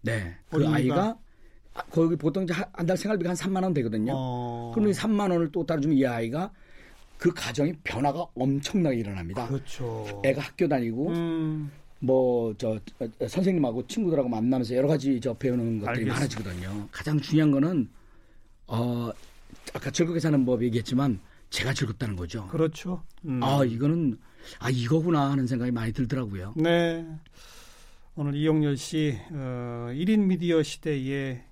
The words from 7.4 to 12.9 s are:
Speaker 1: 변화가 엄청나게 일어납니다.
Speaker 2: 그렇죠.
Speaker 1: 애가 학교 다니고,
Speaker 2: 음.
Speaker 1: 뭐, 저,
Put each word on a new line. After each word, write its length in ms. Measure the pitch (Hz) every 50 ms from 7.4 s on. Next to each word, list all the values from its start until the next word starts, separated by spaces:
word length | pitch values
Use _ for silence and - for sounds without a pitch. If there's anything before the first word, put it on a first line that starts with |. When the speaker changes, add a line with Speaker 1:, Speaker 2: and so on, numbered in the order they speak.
| - - 117 143 143 143 156 -
Speaker 1:
변화가 440 | - - - 113 139 143 135 165 170 - -
엄청나게 640 | 120 131 139 139 139 143 - - 202 175 151 131 117
일어납니다. 500 | 110 101 98 95 87 82 92 127 120 117
Speaker 2:
그렇죠. 720 | 135 135 135 - - - 127 117 113 113 107 104 101 101 101
Speaker 1:
애가 180 | 135 131 139
학교 260 | 143 - - - 185 147
다니고, 400 | 143 131 120 113 110 123 147 170
Speaker 2:
음. 600 | 170 170 170 165 165 165 160 156 156 156 151 143 143 - - - - -
Speaker 1:
뭐, 520 | - 123 131 131 127 127 123 120 117 113 107
저, 220 | - 131 113 110 107 - -